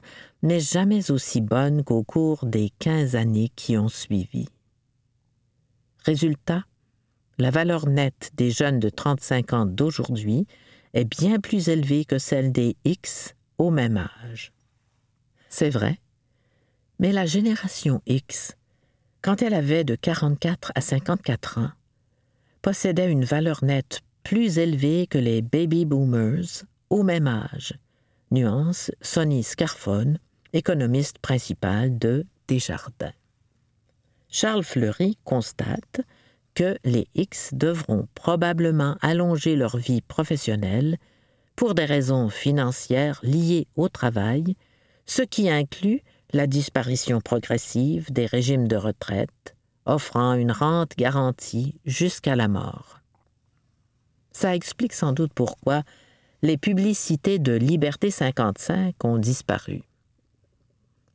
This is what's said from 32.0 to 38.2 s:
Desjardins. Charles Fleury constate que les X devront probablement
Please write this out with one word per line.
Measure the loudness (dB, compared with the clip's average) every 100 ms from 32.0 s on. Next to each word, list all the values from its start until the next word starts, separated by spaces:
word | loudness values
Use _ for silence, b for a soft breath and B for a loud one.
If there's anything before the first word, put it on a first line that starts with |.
| 0 0 -2 _ -2
Desjardins. | -2 -2 -6 -10 -10 -10 -12 _ _ _ _ _ _ _ _ _ _ _
Charles | -4 0 0
Fleury | -2 0 0 0 -2 -2
constate | -2 -2 -2 -6 -4 -4 -6 -10 -10 b b b b
que | -2 -2 0
les | 0 0 0
X | -2 -4 -4 -8
devront | -2 0 0 -2 -2 -4
probablement | -6